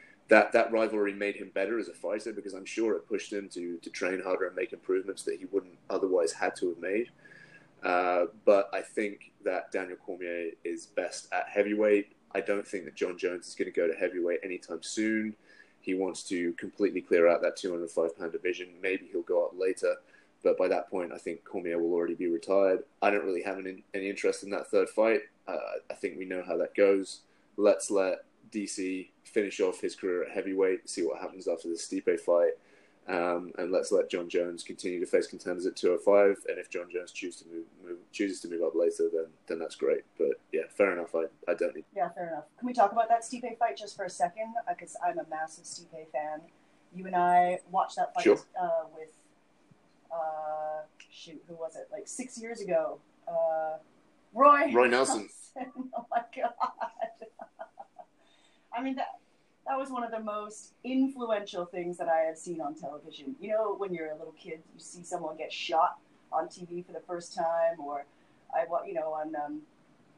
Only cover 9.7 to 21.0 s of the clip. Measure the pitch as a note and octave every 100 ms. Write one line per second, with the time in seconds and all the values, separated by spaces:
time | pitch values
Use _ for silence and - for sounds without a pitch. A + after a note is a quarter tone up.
9.7 | F#2+ F#2 F#2 - F2+ F2 F2 E2 - E2
10.7 | E2+ - - - - - F2+ - G#2 G#2
11.7 | G#2 G#2+ G#2 - _ _ G2 G2 G2+ -
12.7 | F#2+ D2 - F#2 F2 F2+ F2 - - F2+
13.7 | G2 E2+ D#2+ F2+ F2+ E2+ E2+ F#2+ F2+ -
14.7 | D#2+ - A2 A2 A2 G#2+ - _ - -
15.7 | _ F#2 F#2 F#2 D#2 - F2+ F2 E2 F#2+
16.7 | - F#2+ F2+ - F2 E2+ E2+ E2 - F#2+
17.7 | F2 E2 F2 E2 F#2+ E2+ E2 F2+ F2 F2+
18.7 | F2 F#2+ F#2 F2 F2 E2+ F2 F2 F2+ F#2
19.7 | - F2+ F2+ - - _ _ F#2 E2+ F#2
20.7 | F2+ - F#2+